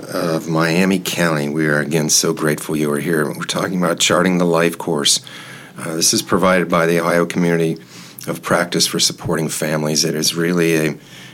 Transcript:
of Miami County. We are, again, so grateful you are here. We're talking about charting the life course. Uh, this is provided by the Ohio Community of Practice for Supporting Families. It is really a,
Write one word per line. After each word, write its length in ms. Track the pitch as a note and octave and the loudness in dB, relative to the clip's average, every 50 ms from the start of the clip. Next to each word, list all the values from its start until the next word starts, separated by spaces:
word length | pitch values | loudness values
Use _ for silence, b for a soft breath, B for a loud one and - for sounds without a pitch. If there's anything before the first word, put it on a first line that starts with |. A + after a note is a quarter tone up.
of 460 | - - - - F2 E2+ D#2+ E2 E2 | -12 -8 -6 -4 -2 -2 -2 -2 -2
Miami 520 | E2 E2 D#2+ E2 E2 D#2+ F2 F#2+ F#2+ G2 F2+ | -2 0 0 2 2 2 2 2 2 2 0
County. 500 | F2 - - - F2 E2+ D#2+ D2+ D2 D2 | 0 -2 -2 0 0 0 2 0 -2 -2
We 200 | D2 D#2+ D#2+ D#2 | -2 0 0 2
are, 120 | D2 D2 | 2 0
again, 300 | D2 C#2 D#2 D#2+ D2+ D2+ | 0 0 0 0 0 2
so 240 | - - - E2 E2 | 0 2 2 0 0
grateful 420 | D2+ D#2 D2+ D2+ D2 - - D#2+ | 0 0 -2 -2 -2 -4 -4 -2
you 160 | D2+ D2+ D2 D2 | -2 0 0 0
are 80 | D2 | -2
here. 320 | D2 F2 E2+ D#2 D2+ B1+ C#2 | -2 0 0 0 0 -2 -4
We're 120 | E2 E2+ | -6 -6
talking 340 | - - - - F#2+ F#2+ F2+ F2+ | -6 -4 -4 -2 -2 -2 0 0
about 160 | E2 E2+ E2+ | 0 0 0
charting 380 | - - - D#2+ F2 F#2 F2+ | 0 2 4 4 4 4 4
the 80 | F2 F2+ | 4 2
life 320 | F2 E2+ E2 E2+ E2+ E2 | 4 2 4 2 2 0
course. 440 | - - - E2 D2 C#2+ C#2+ - - B B B B B B B B B B B - | -2 -4 -4 -2 0 0 0 0 -2 B B B B B B B B B B B -12
Uh, 160 | - E2 D#2+ | -10 -6 -4
this 180 | D#2+ - - - | -2 0 0 0
is 80 | G#2+ | 0
provided 480 | - - G#2+ F#2 F2+ F#2 F#2 F#2 F2 E2 | 0 0 0 2 4 4 4 4 2 2
by 160 | F#2 F2 E2 | 2 2 4
the 160 | E2 E2+ E2+ | 4 2 2
Ohio 240 | E2 F2 E2+ F2 E2+ | 2 2 2 2 2
Community 540 | E2+ - G2 F2 E2+ E2+ E2 E2 D#2+ D#2 B B B B B B B B B B | 2 0 0 2 2 2 2 2 0 -2 B B B B B B B B B B
of 160 | - E2 - - | -8 -8 -6 -2
Practice 440 | - F#2+ F2 F2+ F2 - G2+ F2+ | 0 0 0 0 0 0 -2 0
for 140 | - - - | 0 0 0
Supporting 480 | - - D#2+ - - - E2+ D#2 D#2+ D2+ | 0 -2 -2 -4 -4 -2 -2 0 0 -2
Families. 560 | - - D#2+ D#2 D#2 D#2 D2+ D2+ D#2 D2+ D2+ | -2 -4 -2 -2 0 0 0 0 0 0 0
It 100 | D#2+ D2 | 0 0
is 200 | D2+ D#2 - - | 0 0 0 0
really 420 | E2 E2+ E2+ F2+ F2 E2+ E2 E2 | 0 0 2 2 2 2 2 2
a, 220 | D#2 D#2 D#2 C#2+ B B B B B B B | 2 2 0 -2 B B B B B B B